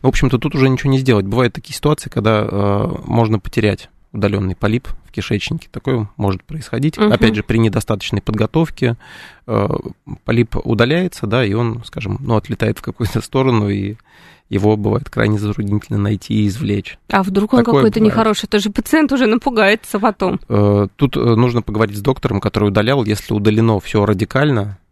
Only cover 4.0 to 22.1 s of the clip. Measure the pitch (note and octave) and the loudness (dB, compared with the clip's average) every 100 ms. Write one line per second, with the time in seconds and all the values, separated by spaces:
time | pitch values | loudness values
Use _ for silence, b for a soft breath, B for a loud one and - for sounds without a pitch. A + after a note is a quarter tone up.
4 | _ G#2+ G2+ G2+ F#2+ F#2 G#2 A#2 - - | _ -4 -2 0 -4 -2 -2 -2 -4 -10
5 | - - - G#2 - E3 - A#2 - B2 | -8 -10 -4 -4 -2 -8 -8 -10 -4 -2
6 | G#2+ - G2+ F#2+ - D#3 - A#2 D3 - | -4 -2 -2 -2 -8 -12 -6 -2 -2 0
7 | G#3+ A#2 A2+ G#2+ - A2+ A2+ G#2+ - G#2 | 2 4 2 2 0 2 2 0 -2 -4
8 | - G#2 - G#2+ A2 D#3+ D#3+ - B2+ A#2 | -2 -4 -2 -2 0 0 -2 0 -2 -2
9 | B B B B - G#2+ G2+ - - - | B B B B -2 0 0 -2 -6 -16
10 | - - - A#2+ A#2 - A#2+ A2 A#2+ E3 | -14 -12 -2 0 0 -2 -2 0 0 0
11 | F#3 - G#2+ A#2 A2 G#2 A#2 A#2 A#2 - | -2 -6 -4 -2 0 0 -2 -6 -10 -10
12 | G2 G2+ C3+ A2 - G2+ A2 F#2+ - - | -8 -6 -2 -2 -2 -4 -4 -4 -10 -6
13 | A2 C#3+ - C3+ C3 A2+ G2+ G2+ G2 G#2+ | -4 -4 -2 0 2 0 0 -2 -6 -10
14 | b b b b _ G2 G#2 G#2+ G#2 G#2+ | b b b b _ 0 2 2 0 -2
15 | - - A2 G#2+ G#2 G2+ G2+ G#2 - G#2 | -4 -2 0 0 -2 -4 -2 -4 -2 -4
16 | G2+ G#2 - A2 G#2 G#2 G2+ G2+ - - | -2 -4 -2 0 0 -2 -2 -4 -4 -18
17 | - G3+ F#3+ F#3+ G#3+ B3 A#3 C#3 A3 G#3+ | -2 0 2 0 2 2 4 4 4 4
18 | G#3+ A3 A3 G#3+ - G#3 G3+ G#3 - D#4+ | 2 4 0 0 0 -2 0 -4 0 2
19 | D4 C4+ B3 A3+ C#4+ A3+ G3+ G#3+ - G3+ | 2 2 2 2 0 2 2 2 -2 -2
20 | A3+ G3+ F#3 - - G#2+ G#2 G2+ G2+ - | -2 0 -4 -4 -2 2 4 2 0 2
21 | C#3 - A#2 A2+ B2 A#2+ - G#2+ A2 G2+ | 0 2 2 4 2 0 -2 -2 -2 0
22 | G#2 | -2